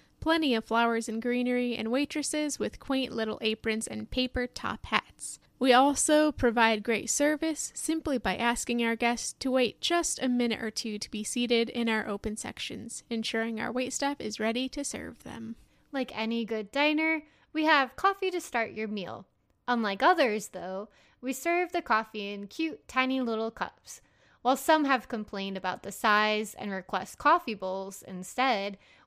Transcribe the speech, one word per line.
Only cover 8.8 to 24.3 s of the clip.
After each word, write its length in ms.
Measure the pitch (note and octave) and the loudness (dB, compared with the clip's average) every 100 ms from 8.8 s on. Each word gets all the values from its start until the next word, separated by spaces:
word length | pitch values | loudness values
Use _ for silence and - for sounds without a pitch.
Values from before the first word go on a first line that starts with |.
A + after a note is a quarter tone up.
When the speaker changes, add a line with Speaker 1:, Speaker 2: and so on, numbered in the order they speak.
Speaker 1:
our 100 | A#3 | 0
guests 380 | A3+ A#3+ A#3+ - - | 0 0 0 -4 -6
to 100 | C4+ | 0
wait 300 | B3+ B3 - | 2 2 0
just 400 | - E4+ E4+ - | 0 0 0 -2
a 60 | C4 | 0
minute 340 | A#3+ A#3+ A3+ | 2 0 0
or 80 | A3+ | -4
two 280 | - A3+ G#3 | -6 -6 -6
to 100 | - | -6
be 140 | G#3+ | -6
seated 440 | G#3+ A#3+ A#3+ A#3 A3+ | -4 -2 2 2 2
in 200 | - A#3 | 0 0
our 180 | A3 - | 0 -2
open 300 | G3+ A3 G#3+ | -4 -6 -6
sections, 680 | G#3+ - - - A3+ - - | -8 -8 -10 -10 -12 -14 -8
ensuring 480 | A3+ A3+ A3+ A3+ A3 | -6 -4 -2 -4 -4
our 140 | - | -4
waitstaff 480 | A#3+ B3+ - C#4+ C#4+ | -4 -4 -2 -4 -4
is 180 | G#3+ G#3+ | -6 -4
ready 300 | A3 A3+ C4 | -2 -2 -2
to 160 | - | -4
serve 400 | C#4+ - - A#3 | -6 -8 -10 -12
them. 320 | - - A3+ A3+ - _ _ | -14 -12 -12 -14 -18 _ _
Speaker 2:
Like 260 | C#4 B3 - | -6 -6 -4
any 280 | A3 A#3 | -2 -2
good 260 | A3 A3 G#3 | -2 -4 -4
diner, 520 | C#4 D4 D4+ D#4+ D#4+ - _ _ | 2 2 4 2 0 -4 _ _
we 120 | D#4 | 0
have 320 | D#4 D4+ C4 - | 4 4 4 2
coffee 340 | G4 G4 F#4+ | 0 2 0
to 100 | F4 | -2
start 300 | - A#3+ A3+ | -2 -2 -2
your 160 | - A3 | -4 -6
meal. 400 | G#3 F3 A2+ F#3+ _ _ _ - | -6 -6 -10 -14 _ _ _ -2
Unlike 340 | A#3+ A3 G3 | 0 0 4
others, 440 | C#4+ F4 B3+ G#3+ - | 6 6 4 2 -4
though, 420 | F#3 F3 F#3+ G#3+ _ _ _ | -10 -8 -8 -10 _ _ _
we 120 | B3 | -6
serve 400 | C4+ E4+ F4 F4 | -4 0 0 0
the 100 | F4 | -2
coffee 500 | E4+ A3 A3 G#3+ G3+ | 0 0 0 -6 -8
in 140 | G3+ G3+ | -8 -10
cute, 400 | - D#4+ C#4 - | -4 -4 -6 -6
tiny 340 | C4 C4 C4 | -2 0 0
little 300 | B3 A3 A3+ | 0 -2 -2
cups. 500 | A3+ - - - - _ _ _ | -4 -8 -8 -20 -20 _ _ _